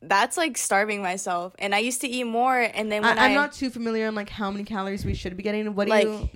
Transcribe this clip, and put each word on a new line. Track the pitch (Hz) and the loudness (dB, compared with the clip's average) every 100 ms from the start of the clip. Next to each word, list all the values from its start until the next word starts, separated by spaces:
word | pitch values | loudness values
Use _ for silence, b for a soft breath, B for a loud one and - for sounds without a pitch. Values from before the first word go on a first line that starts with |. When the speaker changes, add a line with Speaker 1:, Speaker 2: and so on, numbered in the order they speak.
Speaker 1:
that's, | 165 196 240 - | 0 2 2 0
like, | 330 233 | -2 -2
starving | - 196 208 208 | 0 2 2 0
myself. | 190 196 196 175 185 - | -2 -4 -2 -4 -4 -6
And | 202 | -2
I | 202 | 0
used | 233 247 | 0 -2
to | 269 | -4
eat | 254 | -4
more. | 240 226 254 254 | -2 2 2 2
And | 226 - 214 | 2 0 -2
then | 208 | 2
Speaker 2:
I, | 226 | 2
Speaker 1:
when | 220 | 6
Speaker 2:
I'm | 262 | 6
Speaker 1:
I | |
Speaker 2:
not | 285 294 | 6 2
too | - 262 | -2 -6
familiar | 240 226 220 220 | -4 -2 -2 -2
on, | |
like, | 214 208 | -4 -6
how | - 196 | -6 -4
many | 202 | -4
calories | 202 214 196 196 | -6 -4 -4 -4
we | - | -4
should | - 190 185 | -4 -6 -6
be | |
getting. | 202 214 214 | -4 -2 -2
What | 202 | 0
do | 202 | 2
Speaker 1:
Like, | 214 214 | 4 4
Speaker 2:
you, | 214 - | 0 -6